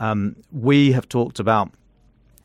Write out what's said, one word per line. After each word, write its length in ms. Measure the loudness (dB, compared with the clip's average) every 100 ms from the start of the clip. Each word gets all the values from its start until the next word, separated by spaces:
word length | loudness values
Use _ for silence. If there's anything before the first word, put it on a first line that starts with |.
Um, 360 | -4 -2 -4 -6 _
we 400 | -4 2 4 4
have 160 | 2 -2
talked 320 | -4 -4 -4
about 300 | -2 0 -2 -10 _ _ _ _ _ _